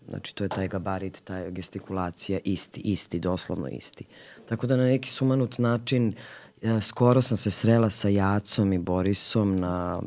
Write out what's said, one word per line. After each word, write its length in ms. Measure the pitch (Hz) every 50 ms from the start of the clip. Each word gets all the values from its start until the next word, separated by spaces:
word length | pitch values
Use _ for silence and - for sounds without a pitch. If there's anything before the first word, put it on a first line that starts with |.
| - -
Znači, 280 | - - - - -
to 80 | - 101
je 60 | 92
taj 180 | - 98 95 92
gabarit, 540 | 101 95 87 98 95 92 98 95 - -
ta 280 | - - 92 92 87 87
gestikulacija, 880 | 90 92 90 - - 98 - - 95 95 90 87 85 - - - 98 92
isti, 400 | - - 95 82 - - - -
isti, 380 | - 110 98 - - - - 87
doslovno 480 | 85 90 90 90 - - 90 82 73 65
isti. 380 | - - - - - - - - - - - - - - -
Tako 220 | - 117 110 - 120
da 80 | 135 127
na 60 | 127
neki 240 | 127 131 127 123 -
sumanut 480 | - - 135 131 131 135 127 110 - -
način, 540 | 120 117 120 117 117 - 135 123 120 107 98 - - - - - - - _ _
e, 200 | - 113 113 110
skoro 400 | 101 - - - 123 123 123 131
sam 160 | 123 - 120 101
se 140 | - 104
srela 380 | 92 - - 110 117 117 113 107
sa 200 | - - - 101
Jacom 640 | 101 101 95 98 101 104 - - - - 104 98 95
i 40 | 90
Borisom 760 | 85 90 90 92 90 98 101 - - - - 113 104 101 95
na, 460 | 92 90 90 90 90 90 87 87 92 -